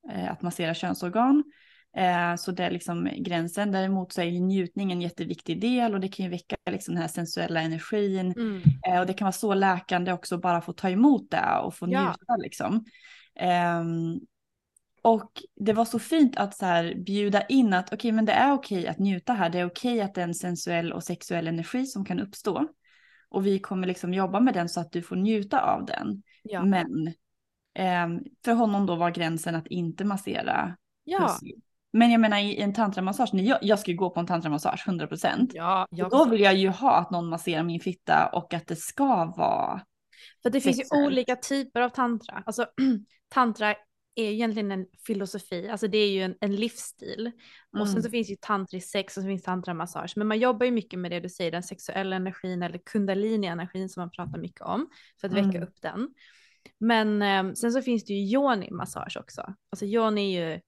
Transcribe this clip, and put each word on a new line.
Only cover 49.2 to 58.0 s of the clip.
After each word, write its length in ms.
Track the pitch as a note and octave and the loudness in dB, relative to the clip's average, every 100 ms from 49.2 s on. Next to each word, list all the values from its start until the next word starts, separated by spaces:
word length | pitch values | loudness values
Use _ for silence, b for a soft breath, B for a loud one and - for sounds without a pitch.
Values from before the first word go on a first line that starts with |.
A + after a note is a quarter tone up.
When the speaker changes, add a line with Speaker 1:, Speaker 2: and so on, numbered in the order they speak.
Speaker 2:
så 40 | F#3+ | -4
finns 140 | F#3+ | -4
tantramassage. 720 | F#3 F#3 F3+ E3+ E3+ - E3 - | -4 -6 -4 -6 -6 -8 -8 -4
Men 120 | G#3+ | 0
man 120 | G#3+ | 2
jobbar 260 | B3+ A#3+ B3 | 2 2 0
ju 60 | |
mycket 280 | A#3 - F#3 | 0 -4 -8
med 120 | F3+ | -6
det 80 | F3 | -6
du 100 | F3+ | -8
säger, 220 | - E3+ | -6 -4
den 120 | E3+ | -4
sexuella 520 | F3 F3+ - - F#3+ F#3 | -8 -12 -8 -6 -4 -2
energin 480 | F#3 F#3 F#3 F3+ | -4 -6 -6 -4
eller 160 | F3 F3 - | -4 -6 -6
kundalini-energin 1040 | A3 G3 F#3+ G#3+ A3 F#3+ E3+ F3+ F#3 F#3+ | -2 0 0 0 0 -2 -4 -6 -6 -8
som 120 | F#3 | -8
man 100 | E3+ | -10
pratar 280 | - E3+ E3 | -8 -10 -8
mycket 220 | E3+ - | -10 -10
om, 260 | - F#3+ E4 b b _ | -6 -4 -4 b b _
för 60 | G3 | -2
att 60 | |
väcka 160 | G3 G3 F3+ | 2 2 0
Speaker 1:
Mm. 60 | |
Speaker 2:
upp 180 | F3+ _ | -6 _
den. 260 | E3 F#3 C4 b b b b b b _ | -10 -6 -8 b b b b b b _
Men, 420 | A3 A3+ G#3+ G#3 | 2 2 2 2
ehm, 340 | G3+ G3 F#3+ - | 2 2 0 -2
sen 160 | A#3 | 0
så 100 | B3 | 0
finns 240 | B3+ A#3 | 0 -2